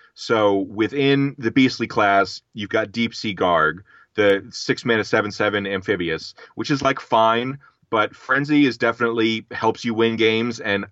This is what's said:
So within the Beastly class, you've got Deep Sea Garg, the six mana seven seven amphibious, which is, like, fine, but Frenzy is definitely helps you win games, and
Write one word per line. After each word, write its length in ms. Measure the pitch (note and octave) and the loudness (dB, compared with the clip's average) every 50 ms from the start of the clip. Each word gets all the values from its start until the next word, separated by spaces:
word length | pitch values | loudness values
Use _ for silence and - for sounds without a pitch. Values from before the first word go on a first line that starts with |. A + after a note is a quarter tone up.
| _ _ _ | _ _ _
So 420 | - - - A#2 A2+ G#2 G2+ G2+ | -14 -4 0 0 2 4 4 2
within 800 | G2 F#2+ F#2 G2 G#2 A2 G#2+ C3+ C#3+ C#3 C#3 C#3 C#3 C#3 C#3 C#3 | 2 -2 -4 -2 -2 -2 -2 0 0 2 2 2 2 0 -2 -4
the 140 | - A2+ A2+ | -4 -4 0
Beastly 360 | - C3+ C3 B2 - - A2+ | 2 4 2 2 2 -2 -6
class, 540 | - - A2+ G#2 G2+ G2 G2 G2 F#2 - - _ _ - | -4 0 0 2 4 4 4 2 0 -4 -16 _ _ -12
you've 160 | A#2 G2+ F#2+ | -10 -8 -2
got 220 | A2+ A2 G#2+ G#2 | -2 -2 -2 -2
Deep 220 | F#2+ A#2 A#2 A2+ - | -4 -4 -4 -4 -4
Sea 220 | - - A2 F#2+ | -6 -8 -6 -4
Garg, 460 | F2 G2 F2+ E2+ D#2+ D#2 D#2 D#2+ F2 - _ - - - _ - | -2 0 2 2 2 2 0 0 -4 -16 _ -20 -20 -20 _ -2
the 320 | G#2+ G#2 G2+ G2 G2 F#2+ F2 | 2 4 4 4 2 0 -10
six 340 | - - - - - - - | -14 -10 -4 -4 -4 -2 0
mana 220 | B2 A2+ A2 G2 | 0 0 0 0
seven 260 | - A#2+ A2 G#2 G#2 | 0 0 0 0 -2
seven 340 | - - G#2+ G#2 G2+ G2+ G2 | -2 -2 -2 0 0 -2 -4
amphibious, 680 | G2 G2 F#2+ F#2+ A2 G2+ F2+ F2 E2 D#2+ D#2+ - - - - - - - | -2 -6 -4 -2 -2 -2 -2 -2 -4 -4 -6 -8 -14 -20 -20 -20 -20 -12
which 160 | - A#2 - | -10 -4 -4
is, 100 | D3 C3+ | -2 0
like, 180 | C3+ C3+ C3+ - | 0 -2 -2 -2
fine, 600 | - - A#2+ A2 A2 A2+ A2+ A#2 B2 C3 C#3 C#3 _ _ _ _ _ - | -4 0 2 4 4 4 2 0 -2 -4 -8 -12 _ _ _ _ _ -4
but 240 | A2+ G#2+ G#2+ - - | 0 0 0 -2 -4
Frenzy 520 | - - - B2+ C#3 C#3+ C#3+ D3+ D3 C#3+ | -12 -6 -2 -2 -2 0 2 4 4 4
is 120 | B2+ A2+ | 4 2
definitely 680 | A#2 A#2+ A#2 A2+ A#2+ A#2+ A#2 A#2 A#2 A2+ A2+ A2+ A2 - - | 0 -2 -2 0 0 -2 -2 0 0 0 0 0 -4 -6 -10
helps 360 | A#2 - A2+ A2 A2 - - | -8 -2 -2 -2 -2 -2 -4
you 80 | A#2 A2 | -4 0
win 240 | A2 A#2 A2+ A2+ | 2 0 0 2
games, 420 | A2 A2 A2 A2 A2+ A#2 A#2+ A#2 A#2 | 2 2 2 2 2 -2 -2 -6 -6
and 260 | - G#2+ G2+ G2 G2+ - | -4 -2 -2 -2 -4 -8